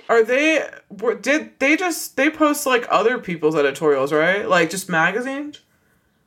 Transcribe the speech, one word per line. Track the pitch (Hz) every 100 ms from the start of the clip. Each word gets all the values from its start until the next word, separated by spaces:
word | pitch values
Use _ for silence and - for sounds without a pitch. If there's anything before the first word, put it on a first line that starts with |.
| -
Are | 233
they, | 226 254 311 311 - - -
were, | 190 226
did | 202 240 302 311 -
they | 269 311
just, | 370 320 - -
they | 285
post, | 311 311 294 269
like, | 247 240
other | 170 214 247
people's | - 165 156 160
editorials, | 143 135 156 139 135
right? | 151 165 196 -
Like, | 180 165
just | 185 -
magazines? | 170 165 208 247 269 294 - _ _ _ _ _ _